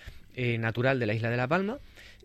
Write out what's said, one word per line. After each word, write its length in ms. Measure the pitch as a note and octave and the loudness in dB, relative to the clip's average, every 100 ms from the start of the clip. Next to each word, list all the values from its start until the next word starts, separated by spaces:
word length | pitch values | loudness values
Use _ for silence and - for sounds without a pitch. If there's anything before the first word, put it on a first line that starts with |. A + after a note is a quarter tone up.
| - - - | -18 -18 -16
eh, 240 | - B2 A#2 | -4 0 2
natural 420 | A2+ A2+ C3 C3+ | 0 2 2 4
de 60 | A2 | 2
la 80 | |
isla 160 | A2 A2+ | 2 0
de 80 | A#2+ | 0
La 100 | B2+ | 2
Palma, 320 | F3 G3 C#4+ - - - - | 2 0 -4 -10 -20 -20 -20